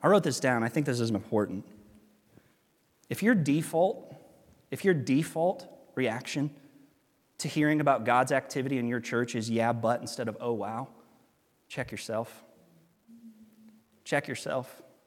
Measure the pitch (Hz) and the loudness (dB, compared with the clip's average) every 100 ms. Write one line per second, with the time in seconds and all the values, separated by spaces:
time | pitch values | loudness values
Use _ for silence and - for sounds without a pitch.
0 | 151 196 160 127 135 120 117 160 143 123 | 6 4 4 0 2 2 2 0 0 0
1 | 113 104 - 110 98 92 - - - - | 0 -2 0 0 0 -4 -12 -20 -20 -20
2 | _ _ _ - _ _ _ _ _ _ | _ _ _ -20 _ _ _ _ _ _
3 | _ 127 202 233 143 147 156 160 185 - | _ -2 2 4 4 2 2 0 0 0
4 | - - - - _ _ _ 131 196 170 | -12 -20 -20 -20 _ _ _ -2 2 2
5 | 127 135 165 165 170 202 - - - - | 4 2 2 0 -2 -2 -8 -20 -12 -2
6 | 127 113 - 151 147 - - _ _ _ | -2 -2 -6 -4 -4 -4 -20 _ _ _
7 | _ _ _ _ 151 156 151 151 147 131 | _ _ _ _ -6 0 2 4 4 2
8 | 117 120 131 139 127 147 131 135 120 120 | 4 4 4 2 0 -4 -2 -2 -2 -4
9 | 117 117 120 123 110 113 113 117 113 120 | -2 -2 -2 -2 -2 0 2 2 0 -2
10 | 123 - 117 110 120 117 101 113 135 - | -4 -8 -6 -6 -4 -4 -4 -8 -10 -16
11 | _ _ _ _ _ _ _ - 120 104 | _ _ _ _ _ _ _ -10 -8 -8
12 | - 110 117 - - _ _ _ _ _ | -6 -6 -6 -12 -20 _ _ _ _ _
13 | _ 233 233 - - _ - _ _ _ | _ -20 -20 -20 -20 _ -20 _ _ _
14 | - 147 139 123 - 135 123 - - _ | -2 -2 -2 -8 -4 -6 -6 -16 -20 _